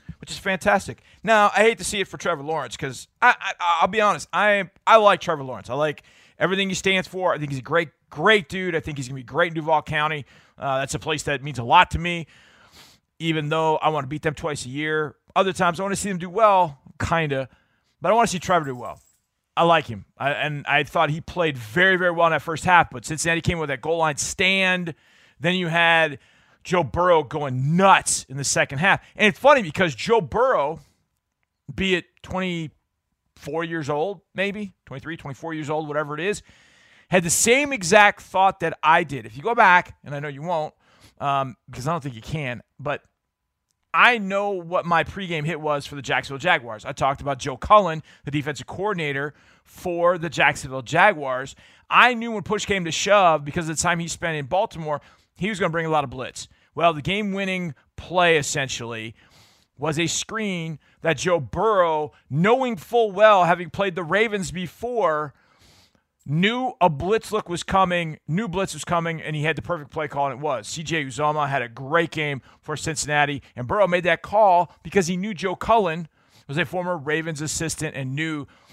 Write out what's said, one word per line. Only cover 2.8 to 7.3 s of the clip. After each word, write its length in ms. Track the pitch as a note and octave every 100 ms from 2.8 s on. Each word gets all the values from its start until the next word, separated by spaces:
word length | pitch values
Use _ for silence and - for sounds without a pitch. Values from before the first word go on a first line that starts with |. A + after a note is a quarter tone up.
| C#3+ A#2 - _
I, 120 | B3 G3+
I, 140 | F#3+ - F3 E3
I'll 80 | F#3
be 140 | G#3+
honest, 260 | G#3 D#3 -
I, 360 | E3+ G#3 G3+ F3 _ -
I 120 | A3+
like 240 | G#3 F3
Trevor 220 | - D#3
Lawrence. 260 | C3 A2+ G2
I 60 | C3
like 280 | D3+ C#3+ _ _ _ -
everything 300 | E3 F#3+ F#3+
he 80 | E3+
stands 320 | F#3+ F#3+ -
for. 260 | F#3 F3+